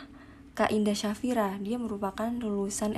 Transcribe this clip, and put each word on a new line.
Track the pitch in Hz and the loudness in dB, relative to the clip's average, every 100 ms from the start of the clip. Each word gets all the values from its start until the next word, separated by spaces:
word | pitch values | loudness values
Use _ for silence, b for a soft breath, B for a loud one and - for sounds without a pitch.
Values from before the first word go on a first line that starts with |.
| - B B B B | -8 B B B B
Kak | - 214 | 0 2
Indah | 214 208 | 4 4
Syafira. | 208 208 208 247 240 202 196 | 2 0 0 0 2 2 0
Dia | 202 247 | -4 -2
merupakan | 226 202 196 196 226 | -2 -2 -4 -2 -4
lulusan | 240 220 202 196 - 214 | -2 -2 0 0 0 0